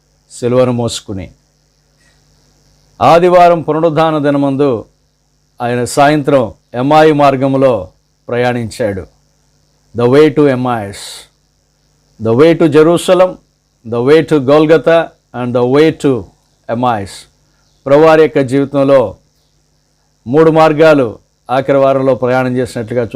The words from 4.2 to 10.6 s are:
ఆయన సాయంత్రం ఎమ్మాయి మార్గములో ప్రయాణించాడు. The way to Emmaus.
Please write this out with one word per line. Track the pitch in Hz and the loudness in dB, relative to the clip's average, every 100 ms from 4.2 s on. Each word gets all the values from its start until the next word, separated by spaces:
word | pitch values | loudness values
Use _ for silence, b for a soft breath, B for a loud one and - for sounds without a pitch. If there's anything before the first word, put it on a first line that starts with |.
| 143 143 139 135 143 110 - _ _ _ _ _ _ - | -2 -2 -2 -2 -2 -4 -8 _ _ _ _ _ _ -10
ఆయన | 120 123 | -6 -4
సాయంత్రం | 120 - 143 151 139 139 110 - _ | -4 0 0 0 0 -2 -2 -10 _
ఎమ్మాయి | 120 135 156 156 | -6 0 2 4
మార్గములో | 147 143 135 135 135 135 110 - _ _ _ - | 4 0 0 -2 0 0 0 -6 _ _ _ -10
ప్రయాణించాడు. | 120 123 123 117 - 110 98 - _ _ _ _ _ _ _ _ - | -4 -4 -4 -8 -6 -6 -6 -14 _ _ _ _ _ _ _ _ -2
The | 123 | 0
way | 139 156 139 | 4 2 2
to | 147 | 0
Emmaus. | 127 | 0